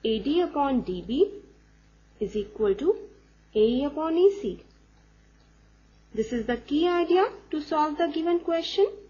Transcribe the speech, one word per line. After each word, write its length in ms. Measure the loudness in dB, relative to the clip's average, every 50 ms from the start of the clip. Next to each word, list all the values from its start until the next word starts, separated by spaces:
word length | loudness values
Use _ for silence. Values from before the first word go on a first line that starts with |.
| 0
A 160 | 0 -2 0
D 220 | 0 0 2 2
upon 400 | 0 0 0 0 0 2 0 0
D 200 | -2 -2 -6 -6
B 260 | -6 -4 2 2 2 0 0 -12 -18 -20 -20 _ _ _ _ _ _ _ _ _ _ _ _ -8
is 160 | -8 -6 -4
equal 400 | -6 -8 -8 -4 -2 0 0 0
to 200 | 2 2 0 0 0 -2 -18 -20 -20 _ _ _ _ _ _ _
A 40 | 4
E 240 | 4 4 4 2 0
upon 320 | -2 -4 -4 -4 -2 2
A 140 | 6 6 4
C. 340 | 4 4 -6 -8 -8 -8 -14 -20 _ _ _ _ _ _ _ _ _ _ _ _ _ _ _ _ _ _ _ _ _ _ _ _ _ _ _ _ -4
This 180 | -4 -4 -2
is 140 | -2 -4 -2
the 120 | -2 -4 -4
key 300 | -4 -2 0 0 2 2
idea 420 | 2 2 2 2 4 4 2 2 -2 -10 -12 -8
to 120 | -8 -8
solve 360 | -6 -2 0 0 0 0 0 -2
the 120 | -2 -2
given 320 | -2 -2 -2 0 0 0
question. 440 | 0 -2 -2 -2 -4 -4 2 2 2 2 0 -8 -20